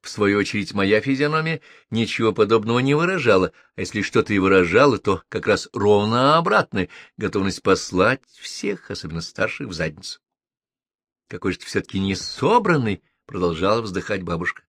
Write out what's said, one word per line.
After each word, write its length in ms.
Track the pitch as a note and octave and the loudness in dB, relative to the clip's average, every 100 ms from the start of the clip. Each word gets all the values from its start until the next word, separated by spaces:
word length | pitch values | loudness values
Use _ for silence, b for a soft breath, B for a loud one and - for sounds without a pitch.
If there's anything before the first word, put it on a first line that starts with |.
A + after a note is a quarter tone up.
В 80 | - | -12
свою 300 | - G2+ G#2 | 0 2 2
очередь, 340 | G2 G#2+ F#2+ | 0 -4 -6
моя 280 | G2+ G2 G#2+ | -2 2 2
физиономия 600 | C3+ C3+ D3 D#3 D#3+ D#3+ b b b | 0 -2 0 -2 -4 -6 b b b
ничего 400 | A2+ A2+ - A2+ | -2 -2 0 0
подобного 480 | G#2 G#2 A2+ G#2+ A#2+ | 2 2 2 2 0
не 160 | C3 D3 | 2 2
выражала, 560 | F3 E3 B2 F#2+ F2 b b - | 2 0 4 4 2 b b -12
а 60 | |
если 200 | F#2+ G#2+ | -6 -4
что-то 320 | G2 A#2+ - | 0 0 2
и 60 | G#2 | 2
выражала, 580 | F#2+ F#2+ F2 G2+ C#3+ G#2+ | 4 4 4 4 4 2
то 260 | - F#2 _ | -2 -4 _
как 180 | G2+ F#2+ | -6 0
раз 220 | G2 - | 0 -2
ровно 640 | - G#2 G#2 G#2+ A#2 C3+ D#3+ | -2 4 4 4 2 4 2
обратное, 520 | E3+ G3+ - G#2 F2+ B B - | 2 0 0 -4 -4 B B -8
готовность 440 | G2 G2 F#2+ F2 | -4 -2 -2 -2
послать 600 | - F#2 - F2+ G#2 C3 _ | 0 0 0 0 2 0 _
всех, 640 | _ - - G3+ G3 - | _ -16 -8 -6 -6 -10
особенно 320 | G2+ D#2+ D#2+ | -12 -8 -10
старших, 460 | - - G#2+ - A#2 | -10 -4 -4 -4 -10
в 60 | |
задницу. 460 | E2 E2 D2 - - _ _ _ _ _ _ _ _ _ _ _ | -6 -6 -8 -16 -18 _ _ _ _ _ _ _ _ _ _ _
«Какой 240 | - G2 | -8 -6
же 80 | F2+ | -6
ты 60 | - | -4
всё-таки 340 | - - G2 | -6 -4 -4
несобранный», — 1040 | G2 F#2+ - - C#3 A#3 G3 D#3+ A2+ F#2+ _ _ - | -2 -4 -6 -4 0 2 2 0 0 -4 _ _ -12
продолжала 560 | - F2 D#2+ F#2+ A2+ | -2 -2 0 0 0
вздыхать 420 | A2 F#2 F2 G2+ | -2 -6 -4 -6
бабушка. 400 | F2 E2+ F2 - | -4 -6 -6 -8